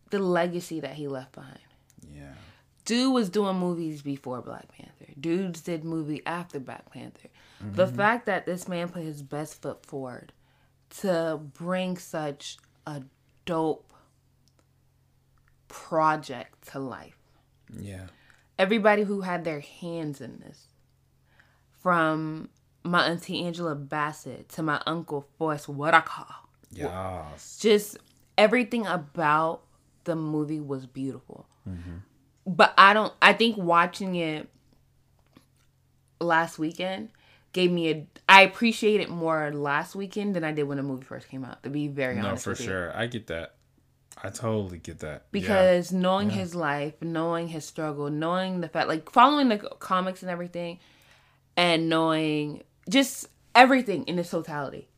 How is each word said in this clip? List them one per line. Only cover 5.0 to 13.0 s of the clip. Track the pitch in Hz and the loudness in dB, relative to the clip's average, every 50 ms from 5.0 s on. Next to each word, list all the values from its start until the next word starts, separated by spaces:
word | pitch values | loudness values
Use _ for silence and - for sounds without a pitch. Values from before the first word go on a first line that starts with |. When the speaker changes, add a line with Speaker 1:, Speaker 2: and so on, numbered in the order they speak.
| - - - 143 | -20 -20 -16 -8
Speaker 1:
Dudes | 135 165 170 185 196 185 170 160 | -4 -2 -2 -2 -2 -4 -6 -8
did | - - 175 160 156 | -8 -8 -6 -6 -6
movie | 165 165 160 156 147 151 139 - | -6 -6 -6 -4 -6 -6 -6 -6
after | - 165 175 175 175 - 143 | -8 -8 -8 -8 -10 -12 -12
Black | 127 123 117 - - - | -12 -12 -16 -16 -18 -20
Panther. | - 127 120 120 - - - - _ _ - - - - | -18 -18 -18 -18 -20 -20 -20 -20 _ _ -20 -20 -20 -14
The | 101 104 98 - 185 | -12 -6 2 2 2
Speaker 2:
Mm-hmm. | 185 123 | 2 2
Speaker 1:
fact | 151 202 214 233 240 - | 2 2 2 2 2 0
that | - 190 175 - | -2 -4 -2 -2
this | - 180 180 180 - | -4 -6 -6 -6 -6
man | 180 170 170 175 | -6 -6 -6 -6
put | 175 180 | -8 -8
his | 160 156 147 143 | -10 -10 -10 -12
best | 143 135 147 147 156 147 - - | -12 -10 -8 -8 -8 -8 -10 -12
foot | - 143 - - _ | -10 -10 -10 -12 _
forward | - - 139 135 127 120 - - - - _ _ _ _ _ _ _ _ _ _ _ - - | -12 -12 -10 -10 -10 -12 -16 -18 -20 -20 _ _ _ _ _ _ _ _ _ _ _ -14 -6
to | - 196 180 165 165 160 160 147 156 143 - | -2 0 0 2 0 -2 -2 -4 -8 -12 -14
bring | - 170 175 185 185 185 185 180 | -10 -6 -4 -4 -2 -2 -4 -6
such | 175 - - - 165 151 147 139 - - - - - _ _ _ _ - | -6 -8 -10 -8 -6 -6 -6 -8 -10 -12 -16 -16 -18 _ _ _ _ -14
a | 156 147 143 | -12 -12 -12